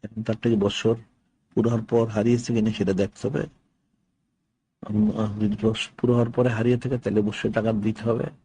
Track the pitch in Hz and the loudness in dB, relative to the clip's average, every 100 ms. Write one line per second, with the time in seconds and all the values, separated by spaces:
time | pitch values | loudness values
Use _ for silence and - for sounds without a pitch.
0 | - 110 110 110 120 113 101 - 113 117 | -12 -8 -4 -2 2 2 2 0 0 0
1 | - _ _ _ _ - 117 117 110 117 | -4 _ _ _ _ 0 2 0 0 2
2 | 113 107 110 120 120 117 107 107 95 95 | 2 2 2 2 2 0 0 0 0 0
3 | 101 - - 147 - _ _ _ _ _ | 0 -2 -4 -4 -6 _ _ _ _ _
4 | _ _ _ _ _ _ _ _ - 104 | _ _ _ _ _ _ _ _ -4 0
5 | 107 110 107 104 107 107 110 110 - - | 0 0 -4 -2 -2 0 -2 -2 -8 -4
6 | 120 120 120 120 123 113 117 123 123 123 | 2 2 2 2 0 2 0 0 0 -4
7 | 117 104 104 104 - 110 110 110 107 110 | 0 0 0 -2 -2 0 0 0 -2 -4
8 | 113 117 - - | -2 -2 -4 -10